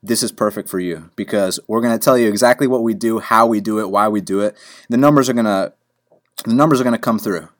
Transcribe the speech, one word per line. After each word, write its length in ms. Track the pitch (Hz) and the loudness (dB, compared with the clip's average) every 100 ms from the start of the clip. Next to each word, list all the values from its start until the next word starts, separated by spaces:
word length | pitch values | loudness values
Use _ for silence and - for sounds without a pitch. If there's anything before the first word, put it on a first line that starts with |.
this 180 | 127 113 | -2 -2
is 80 | 113 | -2
perfect 380 | - 107 104 95 | -2 -4 -4 -8
for 100 | 95 | -6
you, 320 | 90 80 82 - | -6 -8 -12 -12
because 420 | 98 107 95 - - | -4 -2 -2 -4 -4
we're 140 | 110 | -2
gonna 180 | 117 117 | 0 0
tell 180 | - 127 | 2 2
you 120 | 113 | 2
exactly 400 | 101 120 123 139 | 2 2 2 0
what 160 | 127 | 0
we 100 | 113 | -2
do, 240 | 101 113 110 | -2 -2 -4
how 260 | - 113 | 0 2
we 160 | 117 110 | 4 2
do 200 | 101 107 | -2 -4
it, 100 | 101 | -2
why 160 | 98 107 | 0 0
we 140 | 107 | 0
do 180 | 87 95 | -4 -2
it. 160 | 104 - - - _ | -4 -6 -20 -20 _
The 80 | 117 | 2
numbers 320 | 143 147 131 | 4 4 2
are 40 | |
gonna, 400 | 120 110 98 95 _ _ _ _ _ _ - | 0 0 0 -4 _ _ _ _ _ _ -12
the 100 | - | -2
numbers 260 | 117 156 135 | 2 4 4
are 40 | |
gonna 120 | 123 117 | 0 -2
come 220 | 120 110 | -2 -2
through. 300 | 113 90 78 _ | -2 -6 -8 _